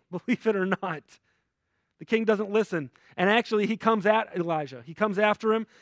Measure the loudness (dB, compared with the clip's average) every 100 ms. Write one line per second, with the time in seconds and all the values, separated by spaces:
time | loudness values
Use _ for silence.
0 | _ -8 -2 -2 0 0 -2 -2 -4 -10
1 | -12 -20 _ _ _ _ _ _ _ _
2 | -2 0 2 0 0 0 0 -4 -6 -12
3 | _ 0 2 2 2 0 0 0 0 2
4 | 4 2 0 -4 -4 -4 -4 -10 -16 -4
5 | -2 2 0 2 0 0 -2 _